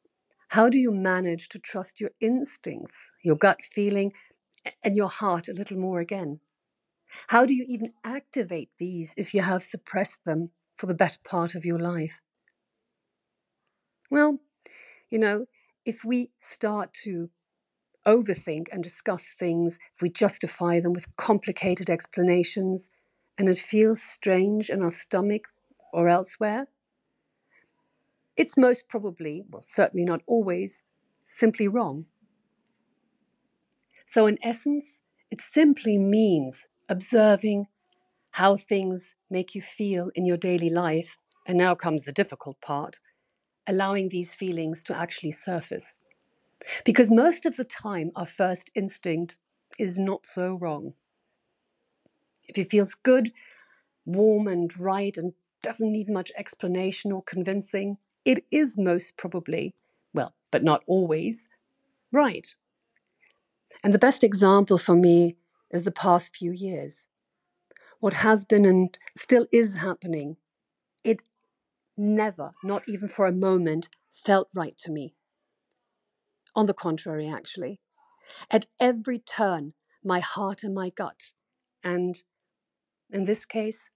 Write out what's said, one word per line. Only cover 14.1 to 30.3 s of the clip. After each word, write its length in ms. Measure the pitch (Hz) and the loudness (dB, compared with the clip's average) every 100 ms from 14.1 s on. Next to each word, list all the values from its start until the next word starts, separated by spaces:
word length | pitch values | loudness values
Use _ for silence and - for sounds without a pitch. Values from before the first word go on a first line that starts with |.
Well, 280 | 285 302 277 _ _ - - - _ - | 2 2 2 _ _ -20 -20 -20 _ -6
you 80 | 226 | 0
know, 280 | 208 208 254 _ _ _ | 2 0 -6 _ _ _
if 200 | - 226 | -10 -8
we 260 | 226 247 240 _ | -2 -2 -4 _
start 560 | - - 214 208 - - | -20 -6 -4 -4 -8 -10
to 260 | 214 180 170 _ _ _ _ _ _ _ 208 | -8 -8 -8 _ _ _ _ _ _ _ 4
overthink 600 | 233 202 170 - 160 170 | 4 2 -6 -6 -8 -8
and 100 | 196 | -10
discuss 520 | 170 - - 180 - - | -10 -8 -6 -6 -8 -6
things, 400 | 180 170 170 170 - | -2 0 -2 -4 -20
if 60 | - | -6
we 80 | 175 | -6
justify 720 | - 202 - 185 - 175 170 | 0 0 0 -10 -4 0 0
them 140 | 170 | 0
with 200 | 180 - - | -4 -6 -8
complicated 720 | - 202 - - 190 180 185 | 0 0 0 -4 -4 -4 -2
explanations, 1000 | 170 - - 180 175 175 208 185 185 - _ _ _ _ - | -4 -4 -2 2 2 0 -4 -4 -4 -8 _ _ _ _ -2
and 120 | 190 | 0
it 100 | 180 | 0
feels 440 | - 214 220 220 | 0 2 4 2
strange 680 | - - 196 185 202 214 214 | -6 -6 0 2 2 0 -2
in 120 | 196 | -2
our 80 | 170 | -2
stomach 580 | 170 - 185 202 214 - _ _ _ - | -4 -4 -2 0 -2 -6 _ _ _ -8
or 160 | 170 175 | 0 4
elsewhere, 600 | 175 185 - 214 220 277 _ _ _ _ _ _ _ _ _ _ _ _ _ _ _ _ - | 4 0 -4 -4 -4 -8 _ _ _ _ _ _ _ _ _ _ _ _ _ _ _ _ -2
it's 200 | 330 - | 0 4
most 320 | 254 247 - | 4 4 -2
probably, 560 | 220 202 170 156 156 202 | -8 -8 -8 -10 -10 -14
well, 120 | - | -20
certainly 420 | - - - 185 | -8 0 2 2
not 180 | 175 170 | -2 -2
always, 560 | - | 0